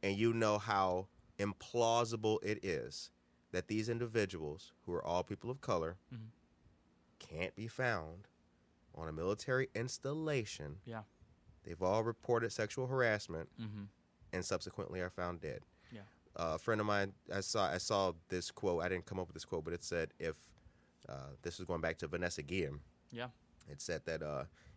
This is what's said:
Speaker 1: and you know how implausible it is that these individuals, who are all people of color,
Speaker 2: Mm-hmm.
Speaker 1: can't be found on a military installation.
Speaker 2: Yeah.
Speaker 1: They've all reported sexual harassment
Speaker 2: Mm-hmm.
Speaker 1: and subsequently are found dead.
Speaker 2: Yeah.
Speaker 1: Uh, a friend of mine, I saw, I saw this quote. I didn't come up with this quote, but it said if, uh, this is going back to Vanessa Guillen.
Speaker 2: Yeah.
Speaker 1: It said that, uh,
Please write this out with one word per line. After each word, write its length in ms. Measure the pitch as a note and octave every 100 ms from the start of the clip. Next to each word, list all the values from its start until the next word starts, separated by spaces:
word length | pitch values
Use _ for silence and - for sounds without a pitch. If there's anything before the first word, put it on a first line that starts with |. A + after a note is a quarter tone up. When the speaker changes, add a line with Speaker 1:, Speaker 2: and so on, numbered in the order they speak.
Speaker 1:
and 140 | G2 G2
you 160 | A2+
know 240 | A2+ A2 G#2
how 500 | G#2 G2+ F#2+ F2+ G2 - - -
implausible 1000 | G2+ G2 - A#2+ A#2 A#2 A#2 A2+ G#2+ A2
it 200 | G2+ G#2+
is 460 | G2 D#2 A#1+ - - _ _ _ _
that 160 | F2+ -
these 200 | G#2+ A2
individuals, 840 | A#2 A#2+ A2+ G2 F2+ D2+ D2+ - _ -
who 80 |
are 100 | F2 -
all 180 | F2
people 260 | - G2+ A#2
of 120 | C3
color, 360 | - F#2 D#2+ F2+ _
Speaker 2:
Mm-hmm. 120 | A#2+ A2 - _ _ - - _ _ _ _
Speaker 1:
can't 360 | - D#2 F2+ -
be 120 | A2+
found 600 | - B2+ G#2 D#2 E2+ G2+ _ _ _ _ _ _
on 140 | - D#2+
a 40 |
military 580 | D#2 F2+ G#2+ - C3 C3
installation. 1040 | G#2 B2 - C3+ D3+ D#3 C#3+ G#2 - D2 D2+ A#2
Speaker 2:
Yeah. 160 | A2+ G#2 _ - - - -
Speaker 1:
They've 180 | - E2
all 220 | F#2 G#2+
reported 480 | A2 A2+ - A#2 A2+
sexual 360 | - G#2+ - B2+
harassment 600 | C3 A#2+ G#2 - E2 D#2+ -
Speaker 2:
Mm-hmm. 240 | A2+ G#2 G2+ _ _ _ -
Speaker 1:
and 120 | F2+ F2
subsequently 540 | F#2 - - - F#2
are 80 | F2+
found 320 | - F2 F2
dead. 200 | D#2 C2+ - _ -
Speaker 2:
Yeah. 100 | A2+ G2+ _ _ -
Speaker 1:
Uh, 200 | E2 D#2+
a 40 |
friend 220 | - G#2+
of 40 | G#2
mine, 260 | G2+ G2 G2 -
I 60 | G2
saw, 320 | G2 A2+ F#2
I 60 | F2+
saw 340 | - G#2 F#2+ E2 _
this 220 | F2+ -
quote. 320 | - G2+ F2
I 60 | F2
didn't 160 | F#2 E2
come 140 | F#2
up 80 | F2
with 60 | E2
this 100 | -
quote, 180 | F2
but 100 | D#2
it 100 | E2+
said 300 | - E2+ D#2+ -
if, 160 | E2 D#2+ - - - - _ _ -
uh, 240 | C#2 C2+ C#2
this 180 | E2+ -
is 60 | F2
going 160 | F2
back 160 | D#2+ D#2+
to 80 | D#2
Vanessa 340 | F2 F2 -
Guillen. 380 | D2 F#2 D#2 C#2 - _ _
Speaker 2:
Yeah. 180 | A#2 B2 - _ - -
Speaker 1:
It 120 | D2
said 200 | - E2 -
that, 160 | D#2+
uh, 220 | D2+ C#2+ C2 - -